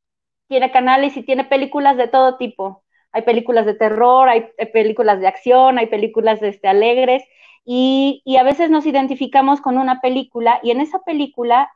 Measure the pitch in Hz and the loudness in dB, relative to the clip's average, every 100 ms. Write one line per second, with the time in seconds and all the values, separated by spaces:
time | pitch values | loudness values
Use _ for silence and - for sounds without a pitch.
0 | _ _ _ _ _ 269 254 254 254 262 | _ _ _ _ _ -2 0 0 2 2
1 | 277 285 226 262 262 277 269 294 277 254 | 0 -6 -4 -4 0 -2 -2 0 0 0
2 | 240 262 262 254 247 - 196 190 _ _ | 0 2 2 0 -10 -10 -14 -14 _ _
3 | _ 220 226 233 233 233 214 208 214 214 | _ -4 -2 -2 0 0 0 -2 -2 2
4 | 240 254 262 233 226 - 220 226 214 220 | 4 4 4 2 -2 -12 -4 -2 -2 0
5 | 214 196 190 190 247 254 262 254 226 226 | 0 0 -2 -4 2 4 4 2 -2 -4
6 | 226 226 220 214 214 202 190 196 226 247 | -4 -2 -2 -2 -4 -4 0 2 2 2
7 | 254 262 - _ _ _ - 247 262 269 | 0 0 -4 _ _ _ -6 -2 0 0
8 | 277 269 269 262 254 285 330 311 302 269 | -2 -4 -2 2 2 0 0 0 0 -2
9 | 262 277 262 262 262 285 262 254 262 254 | -4 -6 0 0 2 0 -2 -2 -2 -2
10 | 254 254 254 240 233 247 233 254 302 381 | -2 -4 -6 -2 0 0 -2 -4 -4 -6
11 | 359 302 285 - 240 240 285 | -6 -6 -6 -6 0 0 0